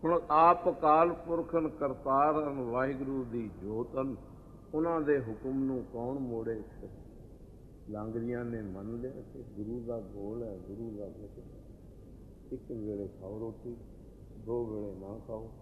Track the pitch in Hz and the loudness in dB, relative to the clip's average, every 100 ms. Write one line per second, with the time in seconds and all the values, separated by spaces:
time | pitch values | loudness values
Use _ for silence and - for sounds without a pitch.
0 | 160 170 - 151 165 175 180 156 156 156 | 6 4 6 10 10 10 6 6 8 10
1 | 170 170 170 170 165 165 156 - 143 127 | 8 4 0 0 2 2 2 0 -2 0
2 | 139 135 147 151 147 139 123 120 131 135 | 4 6 8 6 2 -2 0 2 2 0
3 | 135 135 120 117 107 87 95 110 120 135 | -2 -2 -2 -2 -4 -6 -4 -2 -2 -2
4 | 135 113 - - - - - 151 165 165 | -2 -4 -10 -16 -18 -18 -6 0 2 2
5 | 147 143 117 107 131 135 135 131 110 117 | 4 4 2 -4 -2 0 2 0 -4 -4
6 | 120 139 127 113 113 113 104 - 101 101 | -2 -2 -2 -2 -2 -4 -6 -12 -12 -12
7 | - - - - - - - - - 107 | -16 -16 -16 -16 -18 -18 -18 -16 -8 -6
8 | 110 113 117 123 120 113 101 95 104 117 | -4 -2 -2 -2 -2 -4 -6 -6 -6 -6
9 | 127 131 123 135 123 101 107 120 117 117 | -6 -8 -12 -12 -12 -8 -6 -4 -4 -6
10 | 95 101 101 113 117 95 87 101 117 104 | -6 -8 -6 -6 -6 -8 -10 -8 -8 -8
11 | 98 82 104 - - - - - - - | -10 -12 -14 -14 -16 -16 -16 -18 -18 -18
12 | - - - - - 131 - 117 107 101 | -18 -16 -16 -18 -10 -10 -6 -6 -2 -2
13 | 98 - 95 107 113 104 120 117 - - | -4 -6 -10 -6 -8 -8 -10 -10 -12 -16
14 | - - - - 110 120 117 107 104 95 | -16 -16 -16 -14 -2 -2 0 -2 -4 -6
15 | 98 107 - 110 113 107 | -8 -10 -8 -8 -8 -12